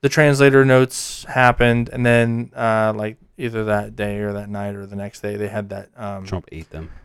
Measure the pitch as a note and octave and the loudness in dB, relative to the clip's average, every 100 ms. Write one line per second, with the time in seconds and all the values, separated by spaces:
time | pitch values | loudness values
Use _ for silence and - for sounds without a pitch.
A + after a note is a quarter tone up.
0 | C#3 - D3+ C#3 C#3 C3+ C3+ B2+ B2+ - | 0 2 4 6 6 6 6 4 4 -2
1 | - - - B2+ B2 A#2+ A#2+ A#2 A#2 B2+ | -12 -12 -6 2 4 4 4 2 -2 0
2 | A#2+ A#2+ A#2 A#2 A#2 - A#2 A2 A2 G#2+ | 2 4 2 -2 -6 -4 0 2 0 -2
3 | G#2+ A2 _ - B2 A2+ G#2+ G#2 G#2+ A2+ | -8 -10 _ -10 -8 -4 -2 -2 -4 -6
4 | G#2 G2+ G#2 G2+ G2+ G3+ C#3+ G3+ G2+ G3+ | -6 -4 -4 -6 -8 -8 -8 -8 -12 -10
5 | G2+ - - G#2 G#2 A2 G2+ G2+ G2 - | -12 -10 -10 -6 -6 -6 -8 -12 -16 -14
6 | G#2 F#2+ F#2+ F#2+ - E2 D#2+ D#2 D#2 - | -12 -12 -8 -10 -10 -18 -16 -16 -16 -18